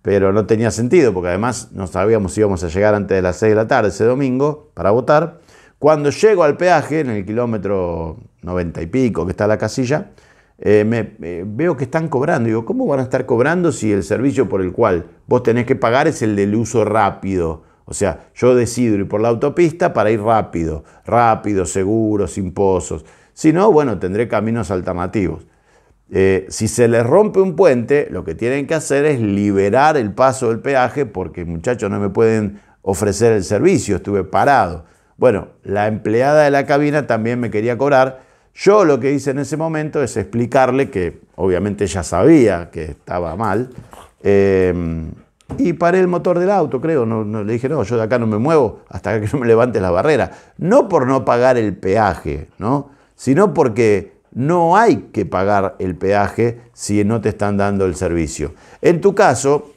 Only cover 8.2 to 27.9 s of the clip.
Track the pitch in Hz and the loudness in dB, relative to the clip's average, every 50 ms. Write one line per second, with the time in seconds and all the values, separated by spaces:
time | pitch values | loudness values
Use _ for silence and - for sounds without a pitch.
8.2 | - - _ _ - 87 90 90 87 82 73 80 82 82 87 131 131 117 92 82 | -18 -20 _ _ -10 -6 -4 -4 -4 -4 -6 -8 -8 -4 -2 0 0 0 0 -2
9.2 | 85 90 90 - 107 104 107 107 117 110 - 139 131 117 147 160 202 - - _ | -4 -4 -4 -2 0 0 0 0 -2 -6 -4 -4 -4 -2 -4 -4 -6 -10 -20 _
10.2 | _ _ _ _ _ _ _ _ - 92 104 104 107 110 117 120 - - - - | _ _ _ _ _ _ _ _ 0 4 4 4 4 2 0 -2 -4 -6 -10 -14
11.2 | 80 82 87 85 92 107 104 120 156 180 160 120 143 120 - 160 165 160 165 165 | -12 -10 -10 -8 -10 -8 -6 -2 -2 -2 -2 -2 -6 -4 -4 -4 -4 -2 -2 -2
12.2 | 151 156 175 143 117 113 110 113 117 - 214 262 262 202 143 131 131 120 139 131 | -2 0 -2 0 0 0 -2 -2 -4 -4 -6 -4 -2 -2 -2 -2 -2 -4 -4 -4
13.2 | 131 - 123 113 127 147 170 180 170 165 120 - 110 110 101 101 - - 104 - | -2 0 0 2 2 2 0 0 0 -2 -2 -2 -2 0 0 0 0 -2 -2 0
14.2 | 120 143 127 123 120 92 98 98 92 90 87 - 117 107 92 85 80 - - _ | 0 0 2 0 0 0 0 -2 -2 -2 0 0 0 2 2 -2 -4 -8 -20 _
15.2 | _ - - 123 120 120 113 120 120 123 135 - - 117 117 135 151 160 143 - | _ -2 -2 0 2 0 0 0 0 -2 -2 0 0 0 2 2 2 0 -2 -2
16.2 | 120 107 104 101 98 101 104 113 117 104 - 117 107 104 104 110 104 98 98 - | -2 -2 0 0 0 0 0 -2 -2 -2 0 0 0 2 2 0 0 0 -2 -4
17.2 | - 95 95 90 85 80 80 78 _ _ _ _ _ - - - 101 92 82 - | -6 -4 -2 -2 -2 -2 -4 -8 _ _ _ _ _ -16 -6 -4 -4 -4 -4 -6
18.2 | - _ _ - 123 123 127 123 120 117 - 120 123 117 107 98 98 - 104 104 | -14 _ _ 0 2 4 4 4 2 0 -2 -2 0 0 2 0 -2 -2 -2 -2
19.2 | 110 117 117 110 147 147 - - 175 160 156 - 185 170 - 120 101 107 113 110 | 0 0 0 0 -2 -2 2 2 0 0 2 -2 -2 -2 0 0 0 0 0 0
20.2 | 101 113 113 107 90 - - 85 82 80 78 76 - - _ _ _ - 104 120 | 0 2 2 2 0 -2 -4 -4 -4 -4 -4 -8 -12 -16 _ _ _ -2 0 2
21.2 | 120 113 110 - - 104 104 95 90 - - 98 95 98 110 113 110 107 107 101 | 4 2 2 0 -2 -2 -2 -2 -2 -2 -2 -2 0 0 0 0 0 0 0 -2
22.2 | 101 98 - 107 95 90 87 - 101 95 92 90 - - 85 76 - - - _ | -2 -4 -4 -6 -8 -6 -2 0 0 2 2 0 -2 -6 -10 -12 -12 -18 -20 _
23.2 | _ _ _ - - 160 156 175 196 226 160 151 147 127 107 87 92 90 95 104 | _ _ _ 0 2 2 2 4 4 4 4 4 2 2 -2 -4 -4 -4 -2 -2
24.2 | 120 101 117 107 101 113 113 117 104 85 98 92 85 87 90 87 87 90 - 113 | -2 -2 -2 -2 -2 -2 -2 -2 -2 -2 -4 -4 -4 -4 -4 -4 -6 -4 -2 -2
25.2 | 95 82 80 78 - _ _ _ _ _ _ _ _ _ _ _ _ _ - 92 | -2 -2 -4 -8 -16 _ _ _ _ _ _ _ _ _ _ _ _ _ 0 2
26.2 | 95 95 95 92 - - - - 110 107 - 117 120 117 117 113 117 117 147 196 | 2 4 2 0 -2 -6 -6 -4 -4 -4 0 2 2 2 4 2 2 4 4 4
27.2 | 214 214 - 190 190 190 156 175 190 165 131 123 113 107 | 2 4 2 0 0 0 2 4 4 4 4 2 0 0